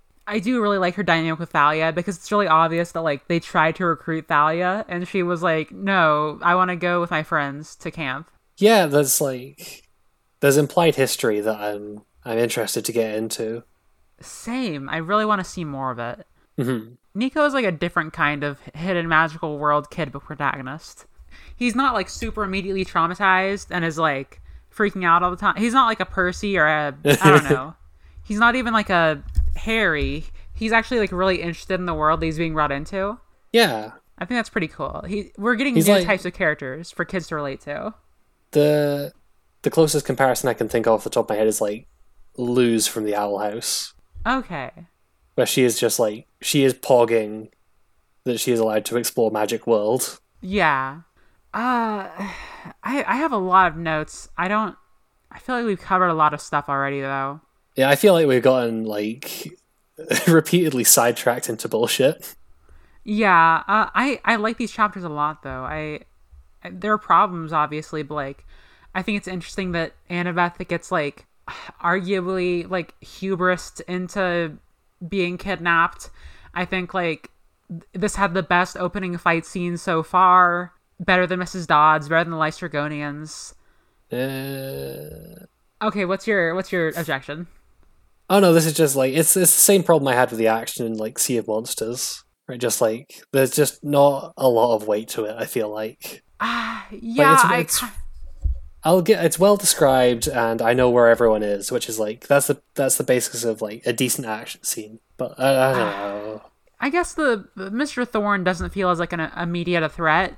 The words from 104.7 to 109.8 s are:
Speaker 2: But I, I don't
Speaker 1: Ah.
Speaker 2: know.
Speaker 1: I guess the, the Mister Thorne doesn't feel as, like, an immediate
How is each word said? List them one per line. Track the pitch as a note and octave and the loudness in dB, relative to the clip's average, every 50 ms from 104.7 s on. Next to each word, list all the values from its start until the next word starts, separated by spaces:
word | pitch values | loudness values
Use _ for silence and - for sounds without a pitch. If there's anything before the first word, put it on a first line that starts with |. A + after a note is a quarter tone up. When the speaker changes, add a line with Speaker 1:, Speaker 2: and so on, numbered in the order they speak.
| - A2+ G#2+ G#2+ A2+ - _ _ _ | -8 -8 -10 -14 -18 -20 _ _ _
Speaker 2:
But | - B2 - - - | -10 -10 -10 -6 -2
I, | B2+ C#3 C3+ C3 C3 C3+ | 0 2 4 4 2 2
I | |
don't | C3 B2 | 2 0
Speaker 1:
Ah. | A2 G#2 G2+ G2 G2+ G2+ | 0 -2 -4 -6 -6 -8
Speaker 2:
know. | G2+ G#2 G#2 A2 A2 A2 - - _ _ _ _ _ - | -8 -8 -10 -10 -12 -14 -16 -20 _ _ _ _ _ -6
Speaker 1:
I | - C#4 | -6 -2
guess | D4+ F4+ E4+ - - | 0 -2 -2 -2 -4
the, | D#4+ D4+ C4 A3+ G3 - - _ | -2 0 0 0 -2 -4 -14 _
the | F#3+ F#3+ G3 | -14 -12 -8
Mister | G#3+ B3 D4 C#4+ - B3+ B3 | -4 -4 -4 -4 -2 -6 -6
Thorne | A#3+ - G#3+ G#3 G#3 G3+ F#3+ F3 | -2 -2 -2 0 0 0 0 0
doesn't | F3+ F#3 E3 F#3 F3 | 0 -2 -2 -4 -6
feel | - G3 F#3 F3+ | -4 -2 0 0
as, | F3 E3 | 0 0
like, | E3+ - | -2 -4
an | F3 E3 | -4 -6
immediate | D#3+ - - - E3+ E3+ F3 F3 E3+ F3 F3 E3+ | -6 -6 -6 -6 -6 -4 -4 -4 -2 0 0 0